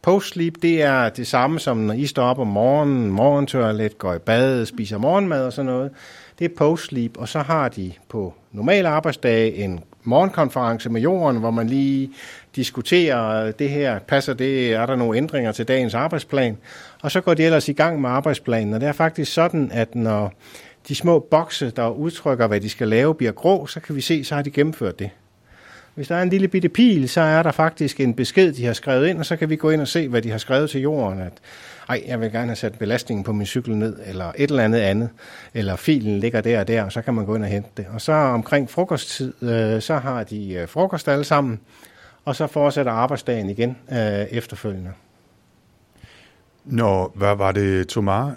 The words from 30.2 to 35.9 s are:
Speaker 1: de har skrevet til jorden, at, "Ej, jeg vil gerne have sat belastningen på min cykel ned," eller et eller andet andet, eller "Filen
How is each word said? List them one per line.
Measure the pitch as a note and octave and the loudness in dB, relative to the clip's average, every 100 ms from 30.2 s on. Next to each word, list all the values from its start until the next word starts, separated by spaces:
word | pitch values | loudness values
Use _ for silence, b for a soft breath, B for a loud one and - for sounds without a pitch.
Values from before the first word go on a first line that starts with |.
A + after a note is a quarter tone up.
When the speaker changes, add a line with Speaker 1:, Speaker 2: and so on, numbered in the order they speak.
Speaker 1:
de | A2+ | -2
har | A2 | -4
skrevet | - C3 D3+ | 0 0 0
til | C3+ | 0
jorden, | C#3 D3 G2+ F#2+ | -2 0 -2 -4
at, | F2+ - - B B B B | -8 -12 -20 B B B B
"Ej, | B2 - | -6 -4
jeg | A#2+ | -4
vil | A2+ | -4
gerne | A2+ A#2+ | -2 -4
have | A2 | -4
sat | A2 G#2+ | -6 -4
belastningen | G#2 - - G#2 | -4 -4 -4 -6
på | G2+ | -4
min | G#2 G2 | -4 -4
cykel | B2+ A#2+ G#2+ | -4 -4 -2
ned," | A2 G2 - | -2 -6 -12
eller | F#2 F2 - | -10 -8 -2
et | C#3+ | 0
eller | C3+ | 2
andet | A2 A#2 | 2 2
andet, | G2 G2+ A#2 - B B B | 2 0 -2 -8 B B B
eller | A#2 G2 F#2 | -6 -4 -2
"Filen | - | 0